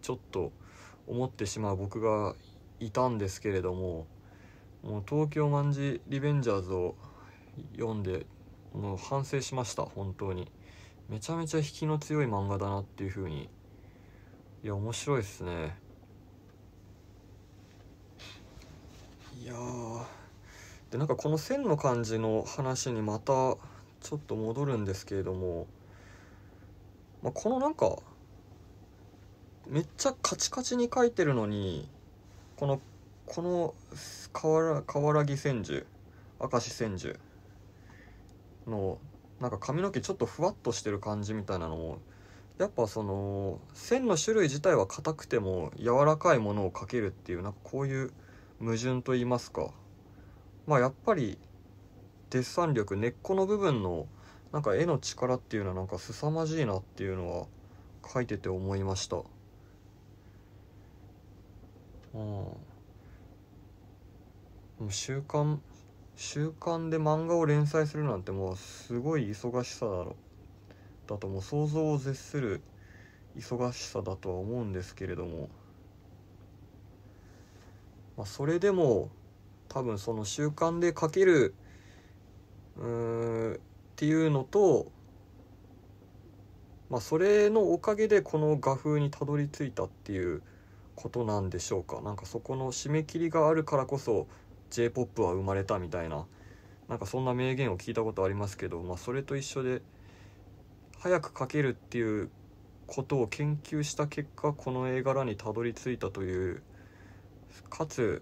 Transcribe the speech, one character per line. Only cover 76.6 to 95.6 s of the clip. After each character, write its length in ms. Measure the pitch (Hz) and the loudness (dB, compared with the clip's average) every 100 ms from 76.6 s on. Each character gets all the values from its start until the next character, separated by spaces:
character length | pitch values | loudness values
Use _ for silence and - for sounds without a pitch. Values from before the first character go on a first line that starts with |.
| - - - - - - - - - - - - - - - - | -20 -20 -20 -20 -20 -20 -20 -20 -20 -20 -20 -20 -20 -20 -18 -12
ま 60 | |
あ、 20 | 98 | -10
そ 200 | - 139 | -2 0
れ 140 | 170 | 4
で 120 | 202 | 4
も、 380 | 185 147 98 - - - - - - - | 6 6 6 2 -8 -20 -20 -20 -20 -8
多 120 | 135 | -4
分 160 | 127 101 | -2 -2
そ 160 | 117 | -2
の 120 | 110 104 | -4 -4
週 260 | - 147 | -2 -2
刊 300 | 147 165 170 | 2 2 4
で 100 | 175 | 2
描 180 | 165 160 | 2 2
け 140 | 190 | 6
る、 300 | 190 160 110 - - - - - - - - - - - - - | 8 8 8 2 -14 -20 -20 -20 -20 -20 -20 -20 -20 -20 -18 -8
う 40 | |
ー 680 | 117 117 117 117 117 113 113 | -4 -2 -2 0 0 0 -2
ん、 20 | |
っ 40 | - - - - - | -4 -10 -20 -20 0
て 100 | 151 | 2
い 80 | |
う 160 | 160 160 | 4 6
の 140 | 139 | 4
と、 480 | 131 202 190 123 - - - - - - - - - - - - - - - - - - - - - | 4 6 8 8 4 -8 -20 -20 -20 -20 -20 -20 -20 -20 -20 -20 -20 -20 -20 -20 -20 -20 -20 -20 -6
ま 80 | 120 | -4
あ、 40 | |
そ 160 | - 156 | 0 4
れ 320 | 190 208 208 | 6 8 8
の 220 | 220 185 | 6 6
お 80 | 170 | 4
か 160 | - 208 | 4 4
げ 140 | 220 | 6
で 120 | 208 | 6
こ 180 | 156 156 | 6 4
の 180 | 151 147 | 4 4
画 180 | 135 131 | 4 2
風 240 | 151 151 | 2 2
に 100 | 143 | 2
た 140 | - | 0
ど 140 | 143 147 | 0 0
り 100 | 143 | 0
着 200 | - 139 | -2 -4
い 40 | |
た 140 | - 92 | -2 -4
っ 40 | |
て 220 | - - | -6 -6
い 220 | 98 87 | -2 0
う 80 | 76 - - - - - - | -2 -6 -20 -20 -20 -20 -12
こ 120 | - | -6
と 160 | 120 | -2
な 160 | 113 104 | 0 0
ん 100 | 95 | 0
で 100 | 87 | -2
し 120 | - | -2
ょ 60 | 98 | -2
う 60 | 87 | -2
か。 160 | 58 | -6
な 100 | 85 | -6
ん 40 | 104 | -8
か 80 | - | -8
そ 160 | 117 | -8
こ 160 | - 131 | -4 -4
の 160 | 131 | -4
締 180 | - 143 | -4 0
め 120 | 151 151 | 0 0
切 140 | 165 | -2
り 100 | 165 | 2
が 180 | 160 151 | 4 6
あ 60 | |
る 100 | 160 | 6
か 140 | 151 143 | 4 0
ら 80 | 131 | 2
こ 120 | 139 | -2
そ、 300 | 131 101 - - - - - | 2 2 0 -8 -20 -20 -6
J- 200 | - 117 | 0 2
ポ 140 | 123 | 2
ッ 20 | - | -2
プ 180 | - | 2
は 80 | 92 | 2
生 120 | 92 | 2
ま 120 | 95 | 0
れ 80 | 98 | 0